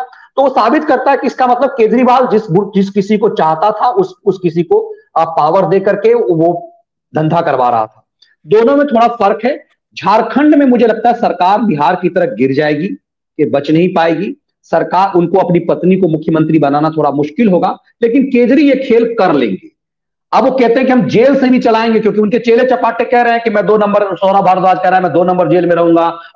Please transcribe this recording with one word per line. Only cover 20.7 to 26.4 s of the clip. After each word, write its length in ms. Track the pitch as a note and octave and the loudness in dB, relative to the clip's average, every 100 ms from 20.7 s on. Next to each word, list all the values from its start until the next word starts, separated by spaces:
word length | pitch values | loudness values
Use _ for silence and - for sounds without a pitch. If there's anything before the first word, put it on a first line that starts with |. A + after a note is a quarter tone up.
हैं 120 | B3 C4 | 2 2
कि 60 | |
हम 160 | B3 D3+ | 0 2
जेल 320 | G#3 C4 C4+ | 2 2 2
से 80 | B3+ | 2
भी 100 | B3+ | 2
चलाएंगे, 420 | A#3 A3 A3+ G#3+ | 2 0 0 0
क्योंकि 200 | G#3 G#3 | 0 0
उनके 180 | G#3+ A#3+ | 0 0
चेले 260 | A#3+ A#3+ | 0 2
चपाटे 400 | B3+ A#3+ A3+ A3+ | 2 0 -2 -2
कह 180 | A3+ A#3+ | 0 0
रहे 100 | A#3 | 2
हैं 100 | A#3 | 0
कि 60 | A#3 | -2
मैं 160 | G#3 F#3+ | -2 0
दो 120 | G#3+ | 0
नंबर, 380 | G#3 G3+ G3 E3+ | 2 0 -2 -2
सौरभ 280 | F#3+ G3 | 0 2
भारद्वाज 320 | F3+ F#3 F#3 F#3 | 2 2 2 0
कह 120 | F#3 | 0
रहा 80 | F#3 | 0
है, 60 | |
"मैं 100 | F3+ | 0
दो 120 | D3+ | 0
नंबर 260 | F3+ F3+ E3+ | 0 0 0
जेल 160 | F3+ F3 | 0 2
में 100 | E3+ | 2
रहूंगा", 440 | E3+ E3 E3+ E3 - - | 2 2 0 -4 -8 -4